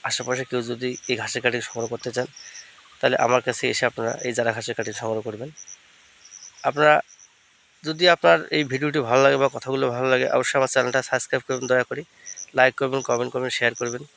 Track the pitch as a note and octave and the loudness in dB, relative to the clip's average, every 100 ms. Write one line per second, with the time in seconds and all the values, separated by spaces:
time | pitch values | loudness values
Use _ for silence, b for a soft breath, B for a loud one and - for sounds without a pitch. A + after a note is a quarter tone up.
0 | - - B2 B2+ B2+ B2+ A#2 A#2+ B2+ B2+ | -6 -6 -4 -4 -2 -4 -4 -6 -6 -8
1 | - A#2 A2+ B2+ B2 A#2 - A#2+ A2+ A#2 | -6 -6 -4 -2 0 -2 -6 -8 -6 -6
2 | B2 A#2+ B2+ B B B B B B - | -6 -4 -6 B B B B B B -2
3 | B2+ B2+ B2 B2 B2+ A#2+ B2+ C3 B2 - | 0 2 4 2 2 -2 -2 0 -2 -2
4 | A2+ - B2 A#2 A#2 A2+ A2+ A#2+ A2+ G#2 | -6 -4 -4 0 0 -2 -6 -6 -6 -6
5 | A2+ A2 G#2+ G#2 C#3 D#3 - - _ _ | -4 -4 -6 -10 -14 -16 -20 -20 _ _
6 | _ _ - - - - C#3 C#3+ D3+ D3+ | _ _ -20 -20 -20 -6 -4 4 4 4
7 | - _ _ _ _ _ _ _ D3 D#3+ | 0 _ _ _ _ _ _ _ -10 2
8 | F3 E3+ E3+ E3 D#3 D#3 C#3+ C3 D3 D3 | 4 6 6 4 2 -2 -2 -2 -2 -2
9 | A#2 B2+ C#3 C#3 C3+ C3 B2+ C3+ C3+ A#2+ | 2 6 6 6 2 -2 -4 -2 -2 0
10 | C3 B2+ C3 B2+ B2 C#3+ C3 C3+ B2 C3 | 0 2 2 2 2 0 2 2 2 0
11 | - C3 - C3+ - B2+ B2 B2+ A#2+ C3 | 0 -4 -2 -4 -4 -6 0 0 0 -6
12 | E3 B B B B C3+ B2+ - C3+ C3+ | -10 B B B B 2 2 2 -2 -2
13 | B2 A#2+ B2 B2 B2+ - A#2+ A#2 A#2+ B2 | -2 -2 -2 -4 -4 0 -2 -2 -8 -8
14 | D3 | -14